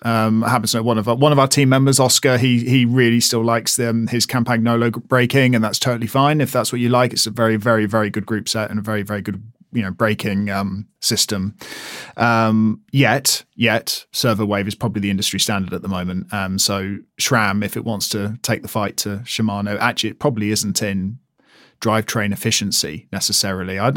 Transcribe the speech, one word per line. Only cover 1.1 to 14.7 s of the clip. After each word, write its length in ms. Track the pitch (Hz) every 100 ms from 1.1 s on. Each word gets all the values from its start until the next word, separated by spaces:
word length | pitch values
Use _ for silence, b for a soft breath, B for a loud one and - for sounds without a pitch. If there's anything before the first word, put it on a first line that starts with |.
one 160 | 120 147
of 60 | 143
our 100 | 135
team 200 | - 135
members, 320 | 131 135 135
Oscar, 360 | 131 - 139 123
he, 260 | 131 120 120
he 160 | 131
really 360 | 120 127 117 117
still 240 | - 117
likes 320 | 117 117 - -
them, 300 | 117 117 113
his 180 | 120 -
Campagnolo 640 | 131 120 117 113 117 117
g-, 80 | 113 -
braking, 480 | 127 123 139 127
and 80 | 123
that's 160 | 107 101
totally 280 | 131 117 113
fine 340 | 135 139 156
if 100 | 127
that's 200 | 127 110
what 80 | 123
you 80 | 120
like. 240 | 123 123
It's 140 | - 113
a 40 |
very, 260 | 117 113 110
very, 300 | 120 113 107
very 240 | 110 104
good 160 | 107 98
group 220 | 110 -
set 220 | 113 104
and 80 | 104
a 40 |
very, 200 | 104 107
very 180 | 101 104
good, 220 | 98 98 110 - _
you 100 | 123
know, 80 | 98
braking, 580 | 90 113 104 107 98 101
um, 360 | 98 98 95 101 _
system. 540 | - 110 - 101 95 B B B B B B -
Um, 640 | 117 113 110 110 110 107 _
yet, 520 | 139 123 135 139 - - -
yet, 500 | 117 110 - - -
Servowave 560 | - 127 107 107 101
is 60 | 101